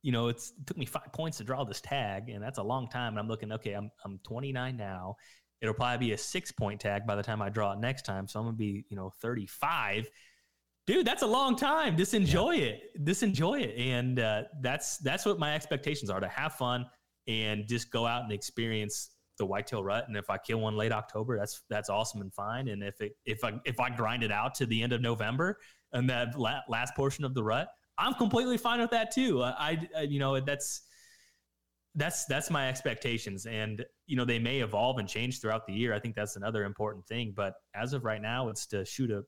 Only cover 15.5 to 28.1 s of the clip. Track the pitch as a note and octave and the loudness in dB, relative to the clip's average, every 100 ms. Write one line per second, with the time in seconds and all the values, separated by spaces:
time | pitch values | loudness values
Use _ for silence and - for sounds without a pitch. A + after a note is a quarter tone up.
15.5 | D3+ - C#3+ D3 D3 G2+ F#2+ F#2+ - D3+ | 0 0 -2 0 -2 0 0 0 0 -2
16.5 | - B2 B2 B2 _ _ _ - A2 G#2+ | 0 0 0 -2 _ _ _ -2 0 2
17.5 | G#2+ G#2 A#2+ - A#2 A#2 A#2+ A2+ G2+ - | 0 0 -2 0 2 2 2 -2 -4 -4
18.5 | - A2+ A2 G#2 - - _ _ - G2 | -2 0 0 -2 -6 -10 _ _ -4 0
19.5 | G2 - A#2 G2 A2 A#2+ G#2 G2+ G2 - | 0 -2 -2 0 0 0 -4 -2 -4 0
20.5 | A2+ A2 G#2+ A2 G#2+ G#2+ G#2+ A#2 A2 G#2 | 0 2 2 2 2 -2 -4 0 0 -2
21.5 | - _ G#2+ G#2 G2+ A2 G#2 G2 - G2+ | -6 _ -4 0 0 0 -4 -8 -6 -4
22.5 | A#2+ C3 G2+ G2+ - G#2 - - G#2+ A#2 | -2 -2 -4 -6 -4 -8 -6 -6 -2 -2
23.5 | A2 - A#2+ B2 A#2+ A2 A#2+ A2+ G#2 B2 | -2 -4 0 -2 0 0 0 0 0 0
24.5 | - A#2+ A2+ A#2+ A#2+ A#2+ A2+ G#2+ C3 F3 | 0 0 2 2 2 2 0 0 2 0
25.5 | G#3 - _ _ B2 B2+ B2 B2 C3 A2+ | -2 -12 _ _ 0 2 2 0 0 0
26.5 | C#3 B2+ A#2 B2+ - C#3 - C3+ B2+ G#2+ | 0 -2 -2 0 2 0 2 -2 0 2
27.5 | A#2+ F3 - _ - G#3+ | 2 0 -10 _ -2 0